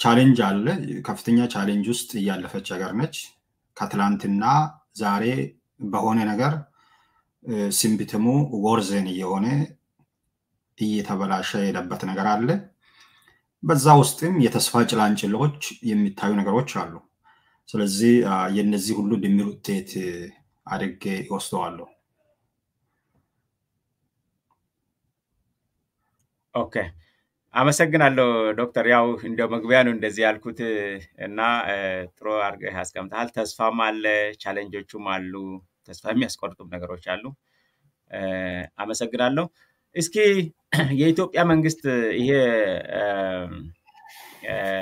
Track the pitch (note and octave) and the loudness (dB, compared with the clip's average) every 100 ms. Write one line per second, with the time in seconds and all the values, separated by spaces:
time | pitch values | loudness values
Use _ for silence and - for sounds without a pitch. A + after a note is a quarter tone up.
0 | A#3 A#3+ C4 A#3+ G3 G2+ B2+ F#3 C#3+ - | 4 8 8 8 4 2 0 -2 -6 -8
1 | - G2+ - A#2 A#2+ G#2 G2+ G#2 G2+ A#2+ | -8 -6 2 2 2 -2 0 0 0 -2
2 | - A2 G2 F#2 F2 G2 - F#2 F#2 G#2 | -4 -4 -2 -2 -6 -8 -8 -6 -4 -2
3 | D#3 - - _ _ _ _ - G2+ G2+ | -4 -6 -16 _ _ _ _ -8 -4 0
4 | G2+ G2+ G2+ G2+ A#2 D3 D#3 - _ - | 0 0 0 0 4 2 2 -6 _ -6
5 | G#2 G2+ A#2 C3+ C#3 _ _ - G2+ G#2 | -2 0 0 -2 -6 _ _ -12 -6 -2
6 | A2 A2+ G#2+ G#2 C#3+ D#3 - _ _ _ | 0 2 0 0 0 -2 -8 _ _ _
7 | _ _ _ _ - G#2+ G2+ - A2+ G#2+ | _ _ _ _ -8 -4 -2 0 0 0
8 | G2+ G#2 A#2 C#3 C#3+ A2 G#2+ A2+ G2 G2+ | -2 -2 2 2 0 0 2 2 0 -2
9 | F#2 F2+ F#2 G2 A2+ C#3+ D#3 - _ _ | -2 -4 -4 -2 0 0 -2 -8 _ _
10 | _ _ _ _ _ _ _ - G#2+ G#2+ | _ _ _ _ _ _ _ -6 -2 -2
11 | G2 G2 F#2+ F#2 - G#2+ G2 F#2 F2+ F2+ | -2 -4 -2 -4 -4 -2 -2 -4 -6 -8
12 | F#2+ F#2+ G#2 G#2+ B2 G3 - _ _ _ | -6 -2 0 0 0 -2 -4 _ _ _
13 | _ _ _ _ _ - D#3 D3+ D3 C#3+ | _ _ _ _ _ -6 0 4 10 8
14 | - - E3 F3+ A#2 A2 - A#2+ A#2 A2 | 8 2 0 4 4 2 0 2 2 2
15 | G#2+ G2+ G2+ A2 D3 - - - A#2 G#2 | 2 2 0 0 0 -2 -12 -8 -2 0
16 | G2+ G2 G2+ G#2 G2 A#2 C#3+ G2 E2+ E2 | 0 0 -2 0 2 0 -2 -6 -8 -12
17 | _ _ _ _ _ _ - G#2+ G2+ G2 | _ _ _ _ _ _ -8 -4 -2 2
18 | A#2 A#2+ G2+ F#2+ F#2 G2+ G#2 G#2 G2+ G#2+ | 6 6 4 0 0 0 0 0 -2 -2
19 | G2+ G2 G2 G2+ G2+ - - G2 F#2 F#2+ | -2 -2 2 2 0 -6 -6 -6 -6 -8
20 | F#2 F2 F2+ _ _ _ - G2 F#2+ F2+ | -8 -10 -14 _ _ _ -10 -6 -6 -8
21 | G2+ F#2+ - F#2+ - F#2 E2+ E2+ - _ | -8 -8 -6 -8 -6 -6 -6 -10 -18 _
22 | _ _ _ _ _ _ _ _ _ _ | _ _ _ _ _ _ _ _ _ _
23 | _ _ _ _ _ _ _ _ _ _ | _ _ _ _ _ _ _ _ _ _
24 | _ _ _ _ _ _ _ _ _ _ | _ _ _ _ _ _ _ _ _ _
25 | _ _ _ _ _ _ _ _ _ _ | _ _ _ _ _ _ _ _ _ _
26 | _ _ _ _ _ A#2+ A2+ A2+ F2 - | _ _ _ _ _ -6 -4 -6 -6 -10
27 | _ _ _ _ _ A#2 C#3 D3 D#3+ D#3+ | _ _ _ _ _ 2 2 4 2 6
28 | C#3+ C3 B2 A#2 A2 G#2+ A#2+ A#2+ A#2 A#2+ | 4 6 2 2 0 -2 -2 0 4 4
29 | A#2+ A2 A2 A2+ A2+ A2+ A2+ B2+ B2 A2+ | 4 -2 -6 -4 -2 -2 2 4 4 2
30 | G#2+ G2+ A2 G#2+ A#2 A2+ A#2 G#2+ G2+ G2 | -4 0 0 0 -8 -8 -4 -4 -6 -10
31 | - - G2+ G#2 A#2 A#2+ G2 G2 F#2+ F#2 | -16 -14 -10 -2 0 0 -2 -4 -4 -6
32 | F2+ _ G#2+ G#2+ G2+ G2 G2+ F#2 F2+ F2+ | -10 _ -6 -2 -4 -6 -10 -8 -10 -10
33 | F#2+ G#2+ A#2 A2+ G#2 - A2+ A2+ A2 A2 | -10 -6 -6 -6 -6 -2 -2 0 -2 -2
34 | G#2+ G#2+ G#2 G#2 G2+ G2 G2+ G2+ G2 G#2+ | 0 0 -2 -6 -8 -8 -8 -12 -12 -10
35 | G2 F#2+ F#2 G2 F#2+ F#2 _ _ - F2+ | -6 -6 -6 -10 -10 -12 _ _ -20 -12
36 | G#2+ A2+ A#2 - G2 F#2 F2 F2+ F2+ F2+ | -2 -2 -2 -6 -10 -12 -14 -12 -10 -12
37 | - F#2 B2+ C#3 _ _ _ _ _ _ | -6 -8 -8 -18 _ _ _ _ _ _
38 | - G2 F#2+ F#2 F#2 F2+ D#2+ - G#2+ A2 | -14 -8 -6 -6 -6 -8 -10 -10 -8 -6
39 | A#2 A#2+ B2 C#3+ E3+ _ _ _ _ F3 | -4 0 0 0 -4 _ _ _ _ -6
40 | E3+ G#3+ G#3 G3 D#3+ _ - D3+ C#3 C#3 | -2 2 4 4 -2 _ -4 0 0 4
41 | D#3+ E3 F#3 D3+ E3+ D#3+ D#3+ D#3+ C#3 B2 | 4 4 0 2 4 4 4 0 -2 0
42 | A2+ G2 B2+ C#3 B2 A2+ G2 F2+ - F#2+ | 0 0 2 4 4 4 0 -2 -4 -4
43 | G#2 G2 F#2+ F#2 F2 F2 D#2+ - _ _ | -2 -2 -2 -4 -8 -10 -14 -18 _ _
44 | - - - - G#2+ G2+ G2 F#2+ | -20 -20 -20 -14 -8 -4 -2 -4